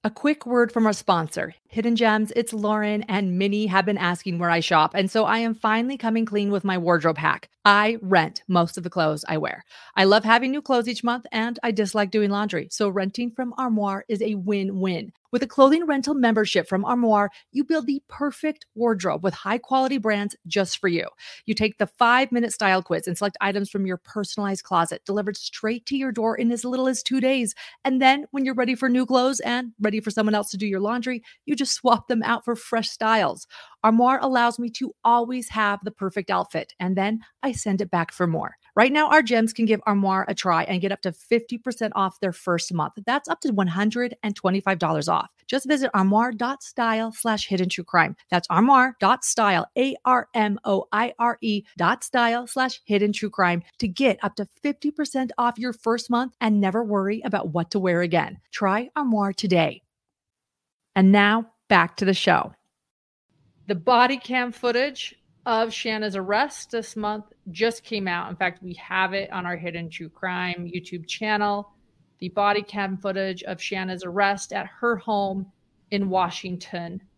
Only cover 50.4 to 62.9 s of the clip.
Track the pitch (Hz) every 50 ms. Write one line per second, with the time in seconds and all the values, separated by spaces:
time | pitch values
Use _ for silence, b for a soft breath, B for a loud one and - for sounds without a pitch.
50.4 | 214 208 202 - - 220 196 190 - _ - 208 240 240 - - 233 240 233 _
51.4 | - 220 208 202 b b b - - 175 240 254 - - - 247 240 233 233 240
52.4 | 247 240 - 269 254 254 - - _ - 208 196 208 214 208 - 214 202 - -
53.4 | 185 175 175 170 - b b _ 240 196 175 - 277 254 190 - - 196 - -
54.4 | 202 _ _ _ - 285 285 _ - 294 294 - 302 - - 262 262 233 - -
55.4 | 240 240 233 220 240 247 233 - - 226 226 233 - - 240 240 254 254 _ _
56.4 | 240 220 214 208 202 190 185 226 240 208 208 196 190 196 214 226 - 247 196 190
57.4 | - 165 151 170 165 - - 202 185 185 175 170 175 170 165 165 147 - - -
58.4 | _ _ - - 208 190 196 220 247 - _ 302 285 247 226 208 202 196 190 -
59.4 | - 185 185 170 160 - - - _ _ _ _ _ _ _ _ _ _ _ _
60.4 | _ _ _ _ _ _ _ _ _ _ _ 196 190 190 196 208 202 208 214 233
61.4 | 226 - _ _ _ _ 208 175 165 170 - - 202 185 185 - - 185 165 -
62.4 | - - - _ _ _ _ _ _ _